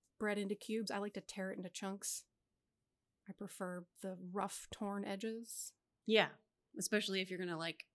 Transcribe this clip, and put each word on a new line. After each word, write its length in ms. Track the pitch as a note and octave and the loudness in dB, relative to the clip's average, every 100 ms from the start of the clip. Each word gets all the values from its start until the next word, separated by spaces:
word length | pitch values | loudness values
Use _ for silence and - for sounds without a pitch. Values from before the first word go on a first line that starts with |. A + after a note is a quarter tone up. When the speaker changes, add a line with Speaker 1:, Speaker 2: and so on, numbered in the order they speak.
| _ - | _ -2
Speaker 1:
bread 180 | G#3+ G#3 | 2 2
into 160 | G3 | 2
cubes. 360 | G#3 - A3 G3+ | -2 0 0 0
I 80 | G3+ | 0
like 160 | G#3 | -2
to 60 | G3+ | -4
tear 300 | - G3+ F#3+ | -6 -4 -4
it 60 | G3 | -4
into 120 | F3+ | -6
chunks. 540 | - G3 G3 - - - _ _ _ _ _ _ _ _ _ - | -4 -4 -4 -4 -4 -8 _ _ _ _ _ _ _ _ _ -14
I 40 | |
prefer 520 | - G3+ - F#3 F3+ F3 - | -10 -8 -4 -4 -4 -8 -8
the 140 | F#3+ F#3 F3+ | -8 -6 -4
rough, 360 | G3 G3 - - | -2 0 -2 -10
torn 340 | - G3+ G3+ | -4 -2 0
edges. 680 | G3+ G3 A3 A3+ A#3 - - - _ _ - | -2 -2 -2 -4 -6 -8 -8 -12 _ _ 6
Speaker 2:
Yeah, 220 | A3 E3 - _ _ _ - | 8 8 2 _ _ _ -4
especially 420 | - G#3 G3 F#3+ | 2 2 4 2
if 80 | F#3 | 0
you're 100 | F3+ | -2
gonna, 180 | F3+ D#3+ | -2 0
like, 280 | E3 E3 - | -2 -4 -8